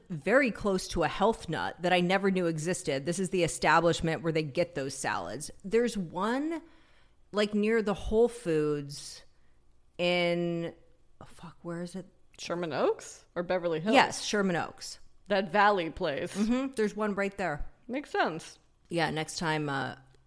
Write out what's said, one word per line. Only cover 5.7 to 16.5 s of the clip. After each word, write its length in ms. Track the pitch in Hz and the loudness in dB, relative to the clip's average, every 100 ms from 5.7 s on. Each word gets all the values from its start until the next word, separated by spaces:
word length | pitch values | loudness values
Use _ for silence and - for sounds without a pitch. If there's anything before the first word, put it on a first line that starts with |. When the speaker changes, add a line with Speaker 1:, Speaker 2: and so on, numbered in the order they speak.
| 220 240 202 | 2 2 0
Speaker 1:
one, 640 | 165 175 208 254 311 330 - - - - - _ - | -6 -4 -2 -2 -2 -6 -8 -20 -20 -20 -20 _ -6
like, 240 | 196 208 208 | 0 0 2
near 260 | 208 226 | 2 2
the 140 | 208 196 | 0 -2
Whole 320 | - 214 233 | 0 4 4
Foods 960 | - 175 156 151 147 143 143 - - - - - - - - _ - | 2 0 2 2 0 -4 -12 -14 -16 -20 -20 -20 -20 -20 -20 _ -2
in, 760 | 175 175 175 175 175 170 170 - - - - - | 0 2 2 2 0 -2 -4 -8 -18 -20 -20 -20
oh, 40 | - | -20
fuck, 220 | - 175 - | -18 -18 -14
where 200 | 170 170 | -10 -8
is 140 | 175 185 | -8 -10
it? 100 | 180 - - - | -14 -18 -20 -14
Speaker 2:
Sherman 340 | - 170 170 | -6 -4 -2
Oaks 500 | 139 269 440 - - - 170 | 0 2 0 -6 -18 -12 -6
or 80 | |
Beverly 360 | 175 185 170 160 | -2 -2 0 -2
Hills? 140 | 185 | 4
Speaker 1:
Yes, 300 | 262 - - | 6 4 2
Sherman 320 | - 208 190 165 | -2 0 0 0
Oaks. 440 | - - - - - - - | -4 -8 -16 -16 -18 -16 -2
Speaker 2:
That 240 | 196 190 | 0 2
valley 380 | 196 202 202 160 | 6 6 6 0
place. 440 | - 175 139 - 190 | -2 -4 -2 -4 0
Speaker 1:
Mm-hmm. 320 | 214 | 0